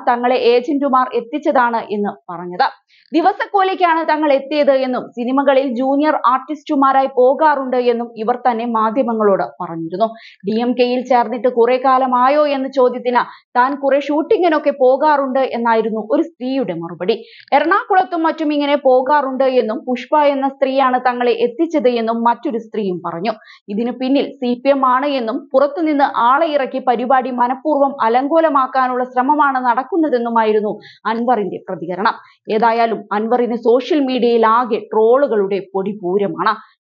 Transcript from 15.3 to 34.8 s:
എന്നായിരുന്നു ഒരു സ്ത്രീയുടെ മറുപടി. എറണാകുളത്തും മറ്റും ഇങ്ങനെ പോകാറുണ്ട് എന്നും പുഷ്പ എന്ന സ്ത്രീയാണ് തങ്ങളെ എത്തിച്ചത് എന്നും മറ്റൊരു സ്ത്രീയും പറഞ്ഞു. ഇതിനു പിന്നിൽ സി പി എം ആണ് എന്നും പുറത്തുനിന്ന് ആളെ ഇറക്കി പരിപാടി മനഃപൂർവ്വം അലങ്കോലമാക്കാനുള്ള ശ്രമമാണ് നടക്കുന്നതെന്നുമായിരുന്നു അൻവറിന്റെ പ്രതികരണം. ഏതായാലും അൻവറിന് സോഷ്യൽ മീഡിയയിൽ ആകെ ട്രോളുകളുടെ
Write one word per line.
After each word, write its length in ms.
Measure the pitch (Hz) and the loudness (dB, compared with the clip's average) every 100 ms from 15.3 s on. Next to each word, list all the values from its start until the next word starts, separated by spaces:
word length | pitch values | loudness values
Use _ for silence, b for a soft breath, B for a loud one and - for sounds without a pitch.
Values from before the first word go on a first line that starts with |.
| 262 262 | -2 -2
എന്നായിരുന്നു 480 | 233 233 226 220 220 196 | -2 0 0 0 -4 -2
ഒരു 120 | 190 | 0
സ്ത്രീയുടെ 520 | 330 - 254 269 202 | -2 -6 -6 -4 -4
മറുപടി. 420 | 165 165 165 185 226 B B B | -6 -10 -4 -2 -2 B B B
എറണാകുളത്തും 680 | 277 302 403 480 370 370 339 | 0 2 0 2 0 0 0
മറ്റും 280 | 320 311 302 | -2 -2 -2
ഇങ്ങനെ 220 | 294 285 285 | 0 0 2
പോകാറുണ്ട് 720 | 285 254 254 302 269 262 269 254 | 4 4 4 2 0 0 0 2
എന്നും 180 | 220 214 | 0 -4
പുഷ്പ 380 | - 247 - 302 | -6 -6 0 2
എന്ന 240 | 285 269 269 | 2 2 -2
സ്ത്രീയാണ് 520 | 269 269 262 262 247 | -2 -2 2 2 0
തങ്ങളെ 340 | 247 240 240 233 | -2 0 0 0
എത്തിച്ചത് 500 | 240 - 330 311 247 | -2 -2 -2 0 0
എന്നും 300 | 240 226 233 | 0 -2 0
മറ്റൊരു 340 | 233 240 302 226 | 0 -2 -4 -6
സ്ത്രീയും 400 | 214 220 196 175 | -6 -6 -4 -6
പറഞ്ഞു. 320 | 175 170 214 - B B - | -8 -6 -6 -6 B B -8
ഇതിനു 240 | 202 240 | -4 -4
പിന്നിൽ 340 | 247 262 277 214 | -4 0 0 -2
സി 220 | - 247 | -4 -4
പി 160 | 247 262 | -2 0
എം 120 | 277 262 | 2 2
ആണ് 200 | 254 294 | 0 0
എന്നും 320 | 269 220 262 - | -2 -4 -6 -2
പുറത്തുനിന്ന് 560 | 262 285 285 311 285 277 - | 0 0 0 -2 2 0 2
ആളെ 280 | 233 285 330 | 2 2 2
ഇറക്കി 360 | 294 262 254 262 | 0 -2 -2 0
പരിപാടി 420 | 240 247 269 254 | 0 2 0 0
മനഃപൂർവ്വം 640 | 247 247 254 311 285 277 277 | -2 -2 -2 -2 2 0 0
അലങ്കോലമാക്കാനുള്ള 1000 | 226 240 277 330 320 277 262 269 254 247 | 0 0 2 2 2 2 0 0 -2 -2
ശ്രമമാണ് 540 | 254 247 254 294 285 262 | -2 -2 0 2 2 0
നടക്കുന്നതെന്നുമായിരുന്നു 1120 | 247 233 262 359 311 240 233 226 220 214 208 208 B B 202 | 0 -2 -2 -2 0 0 0 0 2 2 -2 -6 B B -6
അൻവറിന്റെ 520 | 226 247 233 202 - - | -4 -2 -2 -4 -8 -10
പ്രതികരണം. 460 | 180 165 180 220 - B B - | -10 -8 -4 -4 -4 B B -6
ഏതായാലും 400 | 214 233 233 226 208 - | 0 2 2 0 -2 -6
അൻവറിന് 440 | 208 220 240 240 233 | -4 0 0 0 0
സോഷ്യൽ 440 | 226 247 262 311 | 2 2 2 0
മീഡിയയിൽ 440 | 269 254 233 233 220 | 0 0 2 2 4
ആകെ 320 | 226 247 | 2 0
ട്രോളുകളുടെ 800 | 214 | -4